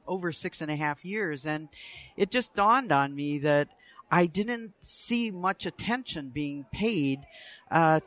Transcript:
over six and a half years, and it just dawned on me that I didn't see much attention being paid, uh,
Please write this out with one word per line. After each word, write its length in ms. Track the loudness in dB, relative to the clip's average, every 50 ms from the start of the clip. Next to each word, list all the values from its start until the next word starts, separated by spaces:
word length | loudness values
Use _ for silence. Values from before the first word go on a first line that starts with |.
| -6
over 240 | -6 -6 -4 -4 -4
six 300 | -6 -4 -8 -8 -8 -6
and 100 | -4 -4
a 60 | -2
half 260 | -2 -2 -2 -2 _ -8
years, 420 | -8 -4 -4 -2 -2 -4 -4 -4
and 220 | -4 -4 -4 -6 -12 -18 -20 -20 -18 -18 -20 -20 -14 0
it 160 | 0 0 2
just 220 | 2 -2 -2 -2 0
dawned 400 | 2 4 4 4 4 4 4 4
on 200 | 4 4 2 -2
me 260 | -4 -4 -4 -4 0
that 280 | 2 4 4 4 2 _ _ _ _ -20 -20 -18 _ 2
I 160 | 4 4 4
didn't 460 | 4 2 -2 -2 -2 -4 -8 -8 -16 _ _
see 520 | -18 -16 -14 -12 -4 -2 -2 0 0 -2
much 340 | -4 -2 -2 -2 -2 -2 -6
attention 640 | -8 -8 -6 -4 -4 -4 -4 -4 -8 -8 -8 -8 -6
being 360 | -6 -4 -4 -4 -6 -8 -10 -10
paid, 540 | -6 -2 -2 0 2 2 2 0 0 -2 -6 -20 -20 -20 -20 -20 -20 -20 _ 0
uh, 300 | 2 4 6 6 6 4 2